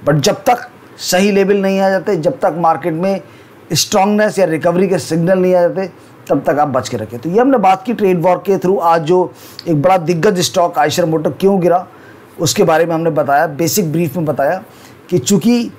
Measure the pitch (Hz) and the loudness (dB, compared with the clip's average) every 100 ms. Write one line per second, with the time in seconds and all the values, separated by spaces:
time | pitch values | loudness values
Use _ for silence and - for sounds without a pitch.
0 | - 151 131 - - 240 - - - - | 0 2 2 0 0 0 -2 -20 -20 -14
1 | - 180 202 196 190 202 196 190 196 190 | -2 0 2 2 2 2 0 0 0 0
2 | 175 190 165 170 196 156 170 156 170 160 | -2 -2 -2 -2 -2 0 0 0 -2 -4
3 | 190 190 - - - - - 147 - 208 | -2 -4 -8 -20 -20 -20 -6 -4 0 0
4 | 196 208 214 190 180 160 175 175 190 202 | 2 2 0 0 0 0 0 0 0 -2
5 | - 165 170 190 185 180 175 160 190 - | -2 -2 0 2 2 2 2 -2 -8 -12
6 | - - - 156 151 143 151 127 - 120 | -20 -20 -4 -2 0 0 0 -2 -4 -8
7 | 107 117 156 190 262 262 190 190 - 208 | -8 -10 -2 0 2 2 2 0 -2 -2
8 | 202 180 170 175 196 190 180 196 170 170 | 0 2 2 0 0 0 0 0 2 0
9 | 151 180 175 - - - 165 156 180 185 | 2 0 0 -6 -20 -14 -2 0 2 2
10 | 156 165 156 185 170 185 170 - 151 180 | 0 0 0 0 -2 0 -2 0 -2 0
11 | 170 160 156 139 196 196 170 175 180 - | 0 0 -4 0 0 2 2 0 -2 -18
12 | - - - - 160 - 175 160 165 160 | -20 -20 -20 -6 -4 0 2 2 0 0
13 | 165 151 139 143 165 143 160 - 170 151 | -2 -2 0 0 0 -2 -2 -2 -2 -2
14 | 175 180 151 143 139 185 - - - - | -4 -4 -4 -2 -2 -2 -8 -20 -20 -20
15 | - 180 - 202 220 240 214 | -4 -4 0 0 2 0 -2